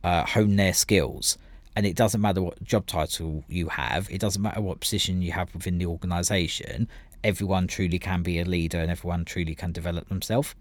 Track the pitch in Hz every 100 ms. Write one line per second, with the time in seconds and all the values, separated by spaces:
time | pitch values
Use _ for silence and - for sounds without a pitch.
0 | 85 87 - - 107 101 98 85 - 98
1 | 71 - - - - - - - 101 87
2 | 110 104 104 92 90 - - 110 - 90
3 | 76 - 80 78 - 90 80 - 62 85
4 | 98 95 107 98 104 - 101 - - 101
5 | - 90 87 90 90 87 95 87 90 85
6 | 90 87 87 101 82 - - - 117 -
7 | - - 110 95 98 95 90 - 92 87
8 | - 90 87 85 87 90 82 85 82 87
9 | 87 87 82 - 82 80 92 80 85 85
10 | - 95 - 113 143 -